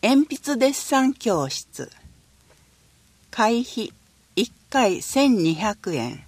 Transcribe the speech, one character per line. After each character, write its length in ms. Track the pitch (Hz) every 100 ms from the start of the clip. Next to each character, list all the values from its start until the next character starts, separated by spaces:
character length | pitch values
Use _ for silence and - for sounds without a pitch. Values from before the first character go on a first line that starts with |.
鉛 340 | 214 269 302 269
筆 200 | - 269
デ 120 | 262
ッ 40 |
サ 300 | 277 - 277
ン 120 | 262
教 340 | 262 226 180 135
室。 420 | - - - - - - _ _ _ _ _ _ _ _ _ _ _ _
会 300 | - 220 233
費、 300 | 247 - 214 - _ _ _ -
一 160 | 233 _ _
回 320 | 277 220 185
千 340 | - 262 285 233
二 200 | 165 160
百 400 | 214 208 - 156
円。 260 | 117 135